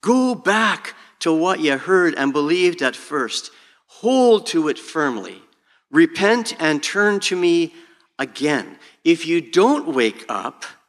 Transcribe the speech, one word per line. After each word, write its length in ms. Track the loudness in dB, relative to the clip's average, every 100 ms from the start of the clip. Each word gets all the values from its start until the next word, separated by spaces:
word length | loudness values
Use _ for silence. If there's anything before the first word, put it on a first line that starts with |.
Go 320 | 2 2 2
back 600 | -2 0 0 0 -2 -8 -18 -20 _
to 140 | 0
what 260 | 0 0 0
you 180 | 0 -2
heard 380 | 2 2 2 0
and 160 | -2
believed 500 | 0 0 2 2 0
at 140 | -4 -4
first. 560 | -8 -6 -4 -6 -10 _ _ _ _
Hold 600 | -6 0 4 4 4 2
to 220 | -2 -2
it 100 | -4
firmly. 640 | -6 -4 -2 -4 -10 -18 _ _ _ _ _
Repent 640 | 2 2 2 2 2 -2 -4
and 200 | -2 -2
turn 380 | -4 0 0 0
to 140 | -2 0
me 400 | 2 2 -2 -8 -20 _ _ -10
again. 600 | -10 -4 -2 -2 -4 -16 -20 _
If 220 | 0 0 2
you 160 | -2
don't 460 | 0 2 2 2 -2
wake 360 | 0 0 -2 -10
up 340 | -8 -8 -12 -20 -20